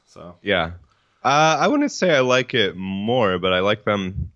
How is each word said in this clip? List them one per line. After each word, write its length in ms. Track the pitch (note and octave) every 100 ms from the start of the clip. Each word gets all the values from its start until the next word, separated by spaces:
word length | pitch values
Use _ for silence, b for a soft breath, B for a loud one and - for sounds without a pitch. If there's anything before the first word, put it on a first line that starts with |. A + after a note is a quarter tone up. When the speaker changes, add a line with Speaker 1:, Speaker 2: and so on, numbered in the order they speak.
| _
Speaker 1:
So 300 | - E2+ F2
Speaker 2:
Yeah. 300 | G2 F#2 E2 F2 _ _ _ _
Uh, 340 | A#2+ C#3+ D#3 D3
I 80 | F3
wouldn't 240 | C#4+ D4
say 220 | - F#3+ C#3+
I 40 |
like 340 | B2+ B2+ B2
it 220 | B2 F#2+ F2
more, 640 | F#2+ G2 G#2+ B2+ G2+ F2+
but 120 | F#2
I 80 | F#2
like 220 | G2 G#2+
them 480 | - G#2 F#2 G2 -